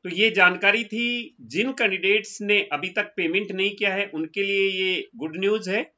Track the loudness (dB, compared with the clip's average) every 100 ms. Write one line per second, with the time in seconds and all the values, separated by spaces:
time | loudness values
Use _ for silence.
0 | -6 2 2 6 6 6 2 2 -2 -4
1 | -2 -4 -8 _ -6 -2 -2 0 0 0
2 | 2 2 0 -8 0 0 0 -4 -4 -4
3 | -6 -2 0 0 -2 -2 -2 0 -2 -2
4 | -4 -6 -6 -4 -2 0 0 0 -2 -2
5 | -6 -10 -8 -2 0 0 0 -4 -4